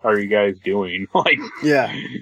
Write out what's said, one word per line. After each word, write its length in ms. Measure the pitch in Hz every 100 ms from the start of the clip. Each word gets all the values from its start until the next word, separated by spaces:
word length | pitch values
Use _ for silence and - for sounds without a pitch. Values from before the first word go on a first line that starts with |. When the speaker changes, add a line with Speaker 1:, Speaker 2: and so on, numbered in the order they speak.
Speaker 1:
are 160 | 113 104
you 80 | 101
guys 320 | 104 101 95
doing?" 480 | - 101 92 92 95
<laughs> 40 |
Like, 240 | 185 170 - - -
Speaker 2:
Yeah. 320 | 147 139 113 - 110 127